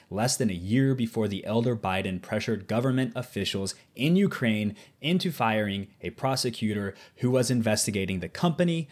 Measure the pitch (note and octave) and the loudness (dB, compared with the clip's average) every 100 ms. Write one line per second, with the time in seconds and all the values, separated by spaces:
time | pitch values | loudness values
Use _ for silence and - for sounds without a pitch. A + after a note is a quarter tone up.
0 | - F#2+ B2 - A#2+ F2+ F2+ A#2+ C3+ C3 | -8 -2 0 2 0 0 0 2 4 2
1 | A2+ A2+ G#2+ G2 F#2 A2 A#2+ A#2 F#2+ F#2 | 0 0 -2 -2 -2 0 0 0 -2 -2
2 | F#2+ F#2 - G#2+ G#2+ G#2+ F#2 A2+ C3 C3 | -2 -4 -4 -4 -2 -4 -2 0 2 0
3 | B2+ B2+ A#2+ - G2 G2 G2 - _ - | 0 -4 -6 -4 -4 -2 -4 -8 _ -2
4 | C3+ F3+ G3+ - A#2+ G#2+ G#2 G2+ - _ | 2 4 2 2 0 2 -2 -4 -12 _
5 | C#3+ F3 F#3 C#3+ A#2 A2 G#2+ G2 F#2+ _ | -2 0 0 0 0 2 0 -2 -6 _
6 | F2 - C3+ C3 B2+ A2+ G#2+ G#2 G2+ - | -10 -4 -2 0 -2 -2 -2 -2 -4 -8
7 | - - B2 B2+ A#2+ B2 A2 G#2+ - G2 | -16 -4 2 2 4 2 2 2 0 0
8 | F#2+ F#2+ F2 - F3 D#3 F3 E3 D3+ | -2 -2 -4 0 0 2 2 0 -4